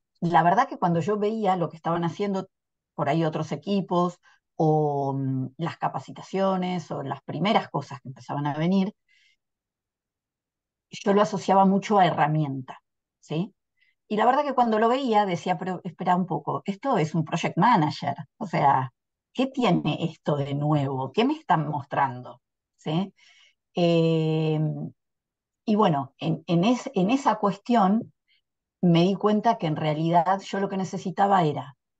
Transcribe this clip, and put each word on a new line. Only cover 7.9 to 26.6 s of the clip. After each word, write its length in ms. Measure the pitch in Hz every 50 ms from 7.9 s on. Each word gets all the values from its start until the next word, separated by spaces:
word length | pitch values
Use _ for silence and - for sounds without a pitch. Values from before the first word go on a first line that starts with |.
| 131 -
que 80 | - 143
empezaban 380 | 131 - - - 139 143 143
a 80 | 147 139
venir, 400 | 156 160 175 190 196 185 208 - _ _ _ _ _ _ _ _ _ _ _ _ _ _ _ _ _ _ _ _ _ _ _ _ _ _ _ _ _ _ _ _ _ _ _ _ _ _ _
yo 220 | - - - 214 196
lo 80 | 208
asociaba 420 | 208 208 208 175 - - 190 196 196
mucho 340 | 190 196 196 - - 214 196
a 80 | 180
herramienta, 760 | 165 - - 147 156 156 156 151 139 135 135 131 - - - _ _ _ _ _ _ _ _
¿sí? 340 | _ - 147 160 196 - - _ _ _ _ _ _ _ _ _ _ -
Y 80 | 214
la 100 | 202 226
verdad 180 | 247 262 294 294
que 100 | 285 254
cuando 240 | 254 240 233 220 214
lo 100 | 233 226
veía 380 | 247 269 277 240 214 208 208
decía, 320 | 190 175 165 - 190 175 165
"Pero 220 | 185 185 180 - -
espera 320 | 180 160 - 175 185 180
un 100 | 185 180
poco, 360 | - 156 143 - 147 139 139 -
esto 320 | - 202 - - 277 247 185
es 160 | 156 156 -
un 80 | 165 151
project 340 | - - 170 - 165 - 165
manager, 580 | 196 240 240 175 151 - - - 190 180 - - 156 - _ -
o 80 | 233
sea, 460 | 175 - 156 151 139 143 135 131 - - _ _ _ _ _ _ _ -
¿qué 120 | - 269
tiene 580 | 269 - 269 247 196 175 156 - 156 156 - 165
esto 320 | 160 - - - 175 147
de 180 | 139 139 139 139
nuevo? 580 | 143 147 151 151 147 139 139 135 131 131 -
¿Qué 120 | - 208 240
me 100 | 277 302
están 340 | - - - 170 160 147 151
mostrando?". 720 | 151 139 - - 151 147 139 127 123 123 123 123 - - _ _ _ _ _ _ _ _
¿Sí? 360 | - - 151 180 196 196 - _ _ _ _ _ _ _ _ _ _ _ -
Eh, 840 | 180 175 170 170 165 165 165 165 160 160 156 156 156 156 156 156 156 156 151 147 143 156 - - _ _ _ _ _ _ _ _ _ _ _ _ _ _
y 100 | 233 208
bueno, 380 | 208 214 185 147 139 135 - _ -
en, 240 | - 160 160 - -
en 180 | - 170 170